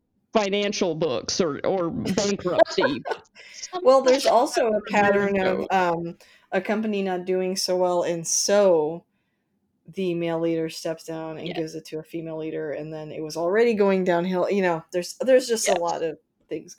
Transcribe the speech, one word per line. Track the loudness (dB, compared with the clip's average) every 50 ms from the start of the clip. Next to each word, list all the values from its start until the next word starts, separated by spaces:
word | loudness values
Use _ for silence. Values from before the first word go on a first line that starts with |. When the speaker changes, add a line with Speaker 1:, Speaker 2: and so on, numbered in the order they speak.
| _ _ _ _ _ _ 0
Speaker 1:
financial | 0 0 0 0 0 0 -2 -2 -2 -2 -2 0
books | 0 -2 -2 -2 -2 -4 -2 -2 0
or, | 0 0 -2 -2 -2
or | -2 0 0 -2 -2
bankruptcy. | -4 -4 -4 -2 0 0 0 0 -2 -2 -2 0 2 2 2 2 2 0 0 0 -2 -4 -6 -8
Speaker 2:
<laughs> | -8 -10 -12 _ _ -20 -20 -20 -18
Speaker 1:
Some | -16 -14 -10 -8 0 4
Speaker 2:
Well, | 4 4 6 6
there's | 4 2 4 4
Speaker 1:
kind | 2 4
of | 4
Speaker 2:
also | 2 2 0 0 0 0
a | 0 -2 -2 0
Speaker 1:
pattern | 2 2 4 4 4 2 2 2 0
there | 0 0
Speaker 2:
pattern |
of, | 0 0 -2
Speaker 1:
shows. | -2 0
Speaker 2:
um, | 0 2 2 2 0 -2 -4 -8 -10 -14 -18 -20 _ _ _ _
a | -4 -4
company | -2 -2 -2 -2 -2 -2 -2 -2 -2
not | -2 -2 -4 -2
doing | -2 -2 0 0 -2 -2
so | -2 -2 -2 0
well, | 0 2 2 2 0 0
and | -2 -2 -4 -4
so | -4 -2 -2 0 2 4 4 6 6 6 4 2 0 -4 -8 -12 _ _ _ _ _ _ _ _ _ _ _ _ _ _ _ _ -14 -8
the | -4 -4 -2 -2
male | -2 -2 -2 -2 0
leader | 0 0 0 0 -2 -4
steps | -6 -6 -6 -8 -8 -8 -10
down | -12 -10 -10 -10 -10 -10 -10
and | -10
Speaker 1:
Yeah. | -8 -6
Speaker 2:
gives | -6 -8 -8 -8
it | -12 -14
to | -12 -12 -12
a | -10
female | -10 -10 -10 -10 -8 -8 -8
leader, | -8 -8 -6 -6 -6 -6 -6
and | -8 -8 -10 -10
then | -10 -12 -12 -10
it | -10 -10
was | -8 -6
already | -4 -2 2 4 4 4 4 4
going | 4 4 4 4 4 4
downhill, | 2 2 2 2 0 0 0 0 2
you | 2 2 2
know, | 2 2 0 -4 _ -4
there's, | -4 -4 -4 -6 -2
there's | 4 6 6 6 6
just | 4 0 0 0 2
a | 0
Speaker 1:
Yes. | 2
Speaker 2:
lot | 0 0 -2 -2 -4
of | -4 -6 -8 _ _ _ _ _ -10
things | -10 -8 -10 -12 -6